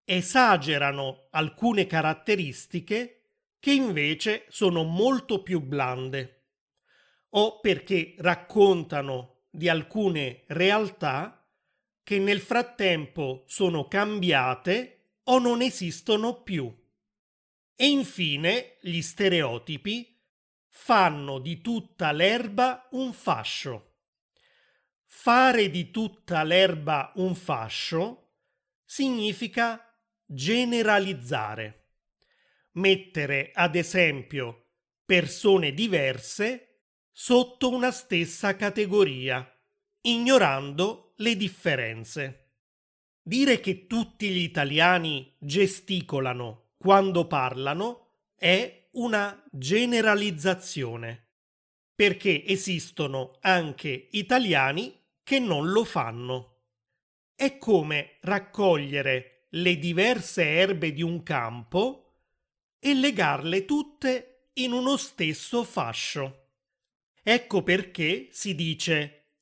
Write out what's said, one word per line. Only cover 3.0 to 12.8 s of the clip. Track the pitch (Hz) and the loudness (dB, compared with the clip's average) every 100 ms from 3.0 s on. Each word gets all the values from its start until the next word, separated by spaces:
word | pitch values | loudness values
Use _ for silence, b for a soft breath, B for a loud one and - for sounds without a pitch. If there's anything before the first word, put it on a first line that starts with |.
| 240 _ _ _ _ _ | -6 _ _ _ _ _
che | 277 | 2
invece | 277 247 156 147 156 220 214 - | 4 2 0 0 -2 -2 -4 -6
sono | - 190 170 | 0 2 2
molto | 160 170 247 262 - 196 | 0 2 2 2 0 -4
più | - 175 | -2 -4
blande, | 135 143 127 127 131 135 131 _ _ _ _ _ _ _ _ _ _ | -2 -2 -2 -4 -6 -8 -8 _ _ _ _ _ _ _ _ _ _
o | 208 220 - | 2 2 2
perché | 214 180 - 185 160 - | 0 0 0 -2 -2 -2
raccontano | 180 170 - 220 196 180 156 147 139 127 127 _ _ | 0 0 0 6 6 6 0 -6 -4 -8 -10 _ _
di | 156 170 | -4 0
alcune | 165 147 214 196 160 131 117 - | 0 -2 -2 0 0 -4 -8 -6
realtà | 160 190 208 202 - 151 135 208 - _ _ _ _ _ _ | 0 2 2 0 -4 -4 -4 -6 -14 _ _ _ _ _ _
che | - 202 | -4 0
nel | 196 202 | 2 0
frattempo | - 233 240 - | 0 0 -2 0